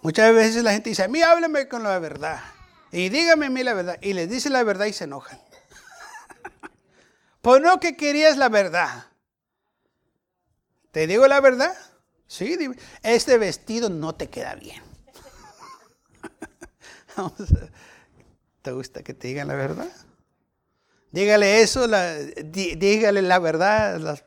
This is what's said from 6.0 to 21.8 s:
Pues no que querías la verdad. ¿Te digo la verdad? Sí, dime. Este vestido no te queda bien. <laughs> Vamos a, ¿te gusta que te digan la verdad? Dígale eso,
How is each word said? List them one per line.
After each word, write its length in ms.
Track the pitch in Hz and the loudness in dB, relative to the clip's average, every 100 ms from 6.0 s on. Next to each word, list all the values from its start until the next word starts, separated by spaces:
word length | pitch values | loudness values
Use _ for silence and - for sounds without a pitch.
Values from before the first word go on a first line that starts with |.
| - 932 906 - - _ - _ _ _ _ _ _ _ | -20 -20 -20 -20 -20 _ -20 _ _ _ _ _ _ _
Pues 200 | 233 262 | 4 6
no 180 | 320 370 | 6 2
que 160 | 349 269 | 0 -4
querías 400 | 294 285 311 277 | -4 2 2 4
la 140 | 262 | 2
verdad. 560 | 214 190 170 156 123 - _ _ _ _ _ _ _ _ _ _ _ _ _ _ _ _ _ _ | 2 0 -2 -4 -6 -20 _ _ _ _ _ _ _ _ _ _ _ _ _ _ _ _ _ _
¿Te 160 | 156 160 | -6 -2
digo 200 | 202 269 | 4 6
la 140 | 277 | 6
verdad? 340 | 269 247 302 370 - _ _ _ _ | 4 4 -2 -4 -18 _ _ _ _
Sí, 280 | - 208 359 | -10 -8 -6
dime. 180 | 285 254 - - | -6 -10 -18 -10
Este 360 | - 233 233 247 | 0 0 4 2
vestido 500 | 202 156 - 226 226 | 2 -6 -8 -6 -4
no 260 | 165 156 | -6 -8
te 140 | 165 170 | -10 -12
queda 280 | - 135 - | -10 -12 -14
bien. 260 | - - - - _ - - - 855 - 1077 1047 _ _ _ _ | -20 -20 -20 -20 _ -20 -20 -20 -20 -20 -20 -20 _ _ _ _
<laughs> 960 | - _ - _ - _ - - _ - | -20 _ -20 _ -20 _ -20 -20 _ -12
Vamos 240 | 185 - | -12 -12
a, 300 | 196 - - - - - _ _ _ _ _ _ | 0 0 0 -20 -20 -20 _ _ _ _ _ _
¿te 100 | - | -12
gusta 300 | 127 127 - | -10 -12 -18
que 120 | - | -18
te 140 | 127 127 | -16 -12
digan 200 | 135 143 | -10 -8
la 60 | |
verdad? 360 | 139 135 165 349 - _ _ _ _ _ _ _ _ _ _ _ | -6 -6 -8 -12 -16 _ _ _ _ _ _ _ _ _ _ _
Dígale 500 | 160 202 208 202 208 | -4 2 4 6 6
eso, 240 | 220 262 | 4 2